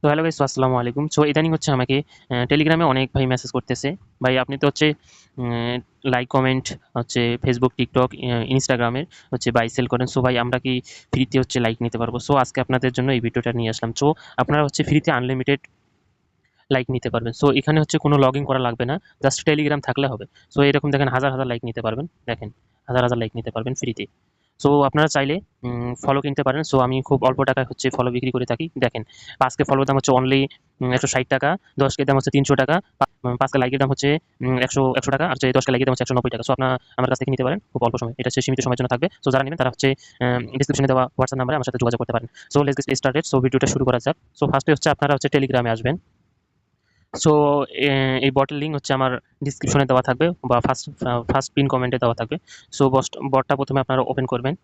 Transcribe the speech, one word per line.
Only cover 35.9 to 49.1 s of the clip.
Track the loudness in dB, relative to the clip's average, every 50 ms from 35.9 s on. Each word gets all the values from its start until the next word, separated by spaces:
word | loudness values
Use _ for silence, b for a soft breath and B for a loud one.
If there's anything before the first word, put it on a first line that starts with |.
হচ্ছে | 0 0 -2
একশো | 0 0
নব্বই | 0 0 -2
টাকা। | -4 -6 -2 -2
So |
আপনারা | -2 0 0 -2 -2 -4 b b b b
আমার | 0 0
কাছ | 0 -2
থেকে | -2 -4
নিতে | -2 -2 0
পারেন, | -2 -2 -4
খুব | _ _ _ 0 0
অল্প | 0 0 -2
সময়। | -6 -6 -8 -4
এটা | -6 -2
হচ্ছে | -2 -2
সীমিত | 0 0 0 0
সময়ের | 0 -2 0 0
জন্য | 0 -2
থাকবে। | 0 0 -2 -4 b b -2
So | 0
যারা | 2 2 0
নেবেন | 0 -2 -2
তারা | -2 -2
হচ্ছে, | -2 _ 0 0
আহ, | 0 _ -8 -20 _ _ -2 -2 -2 -2
ডেসক্রিপশনে | -4 -6 -4 -4 -2 -2 0 0 2 2
দেওয়া | 2 2 0
WhatsApp | -2 _ -2 -2 -2 -2 -4
নাম্বারে | -2 -2 -2
আমার | -2 -4
সাথে | -4 -2 0
যোগাযোগ | 0 0 0 -2
করতে | -4 -4 -4
পারেন। | -6 -6 -6 B B B B 0
So | 0
let's | 2 2 0 -2 -2 -4
get | -4 -2
started। | -2 0 0 0 -2 0
So | 0 2
ভিডিওটা | 2 2 2 2 0 2
শুরু | 0 0 0
করা | 0 0 0
যাক। | -2 -4 -6 _ _ _ _ -2
So | -2 0
ফার্স্টে | 0 0 2 2
হচ্ছে | 0 2 2 0
আপনারা | 2 2 2 0 0
হচ্ছে | 0 0 0
Telegram-এ | 2 2 2 2 0 0 2 0
আসবেন। | -2 0 0 -2 -2 -2 _ _ _ _ _ _ _ _ _ _ _ _ _ _ _ _ _ _ _ _ _ _ -10
So, | -2 2 4 4 4 4 2 2 0 -2
এ-, | -4 -4 -2 0 0 2 2 0 0 0 0
এই | 0 0
বটের | 2 2 0 0 -2 -6
লিংক | -6 -4 -6
হচ্ছে | -6 _ -2 0
আমার | 0 0 -2